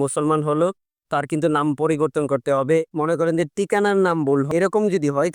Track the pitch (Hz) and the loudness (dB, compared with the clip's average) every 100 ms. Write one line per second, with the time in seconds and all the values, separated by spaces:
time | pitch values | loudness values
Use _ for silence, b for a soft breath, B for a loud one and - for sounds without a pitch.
0 | 139 143 151 156 151 151 180 - _ _ | 0 -2 0 0 0 0 -2 -2 _ _
1 | _ 147 139 156 160 151 151 143 156 151 | _ -4 -2 -2 0 2 0 0 0 0
2 | 151 156 139 135 143 135 135 160 160 160 | -2 -2 -2 -2 0 0 2 0 0 -4
3 | 156 156 165 165 156 - 202 208 202 196 | -2 0 0 0 -2 -4 -2 0 2 2
4 | 185 165 139 139 139 170 190 214 214 180 | 2 0 2 0 0 0 0 0 0 0
5 | 147 139 175 | 0 0 0